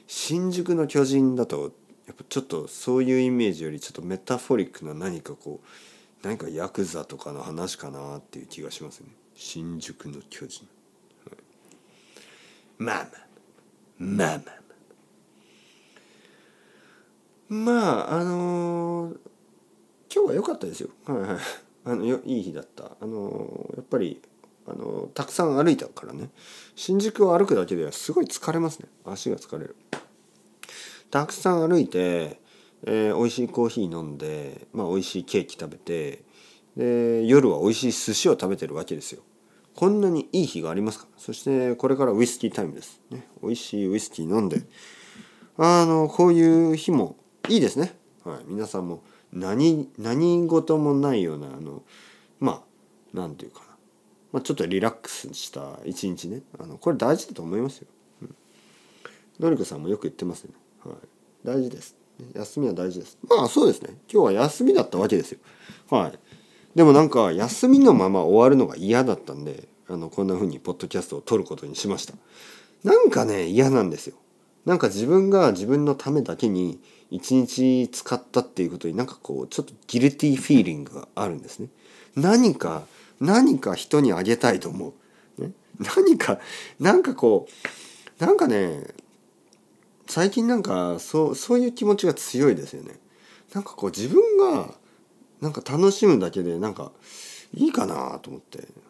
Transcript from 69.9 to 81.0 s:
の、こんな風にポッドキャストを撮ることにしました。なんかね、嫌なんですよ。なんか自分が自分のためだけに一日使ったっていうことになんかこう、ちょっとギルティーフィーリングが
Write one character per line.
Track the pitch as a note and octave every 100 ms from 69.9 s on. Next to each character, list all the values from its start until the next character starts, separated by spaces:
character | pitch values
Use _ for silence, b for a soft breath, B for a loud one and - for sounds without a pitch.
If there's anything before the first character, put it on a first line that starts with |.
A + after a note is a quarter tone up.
| F2+
の、 | D#2+
こ | -
ん | F#2+
な | F#2
風 | G2
に | D2
ポ | -
ッ | F2+
ド | E2+
キ | F#2+
ャ |
ス | -
ト | C#2+
を |
撮 | - A2
る |
こ | F2 E2+
と | -
に | -
し | G#2
ま | F#2
し | -
た。 | - B B B B B B
な | G3+ A4
ん | A#4+
か | - A2+
ね、 | G2+ E2+
嫌 | G#2 C3+
な | C3
ん | F#2+
で | D#2+
す | -
よ。 | - _ _ _ _ -
な | F3
ん |
か | A#2
自 | G2 A#2+
分 | F#3 G3
が | G3 D#3
自 | F#2 G2+
分 | C#3+
の | D3 C#3+
た | -
め | D3
だ | A#2+ -
け | A#2
に | F#2 F2+ F2 b b b
一 | F#2 -
日 | C3 A#2+ - C3 B2+ A#2+
使 | - - A#2+
っ |
た | - B2+
っ | A#2+
て | -
い | F2
う |
こ | E2+
と | E2
に | E2
な | -
ん |
か | -
こ | - C2+
う、 | B1+
ち | -
ょ |
っ | C#3+
と | - -
ギ | A#2+
ル | C#3
テ | C#3 D3+
ィ |
ー | C3+
フ | -
ィ | C#3
ー |
リ | F#2 D2+
ン |
グ | C#2+
が | -